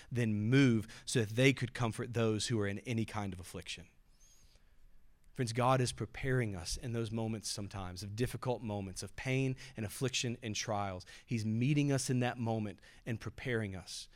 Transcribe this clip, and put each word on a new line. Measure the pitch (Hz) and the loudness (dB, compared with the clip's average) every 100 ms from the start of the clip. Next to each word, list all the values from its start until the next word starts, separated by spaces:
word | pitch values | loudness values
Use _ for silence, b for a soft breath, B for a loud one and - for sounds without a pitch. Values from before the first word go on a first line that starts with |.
| B | B
then | 120 113 104 107 | 0 2 2 6
move | 135 135 113 - B B | 8 8 6 0 B B
so | 127 | 0
that | 104 113 | 0 6
they | 135 | 6
could | 127 120 | 6 0
comfort | - 117 104 120 | 0 -2 -2 -4
those | 117 113 107 - | 0 2 2 2
who | 113 | 0
are | 101 | 0
in | 101 | -2
any | 127 113 | -2 -2
kind | 107 107 101 | -2 -2 -4
of | 90 | -6
affliction. | 87 92 - - 85 - - b b b b b b b b - - - - - | -10 -10 -10 -12 -14 -20 -20 b b b b b b b b -20 -20 -20 -10 -4
Friends, | 120 | -2
God | 117 123 131 | 2 4 4
is | 123 | 2
preparing | - 110 - 135 127 110 92 | -2 -8 -4 0 0 0 -4
us | 82 - | -6 -6
in | 127 | -4
those | 117 110 | -2 -2
moments | 113 110 110 - | -2 -2 -4 -4
sometimes | - 98 101 92 90 | -6 -6 -6 -8 -8
of | 101 107 | -6 -2
difficult | 123 120 127 113 | -2 -2 -2 -2
moments, | 113 104 98 92 | -2 -4 -4 -6
of | 101 | -10
pain | - 131 131 131 127 B B | -6 0 2 2 -2 B B
and | 104 | -6
affliction | - 127 - 123 117 | -2 -2 0 -2 -2
and | 117 104 | -4 -4
trials. | - 104 101 92 - B | -2 0 -2 -4 -10 B
He's | B 117 107 | B 0 2
meeting | 110 123 147 143 | 2 4 4 4
us | 135 - | 2 2
in | 127 | 2
that | 120 120 | 0 0
moment | 113 113 104 90 - B - | -2 -2 -2 -8 -18 B -6
and | 110 | -6
preparing | 104 - 139 117 104 92 | -6 -8 -2 -2 -2 -6
us | - - - | -10 -12 -14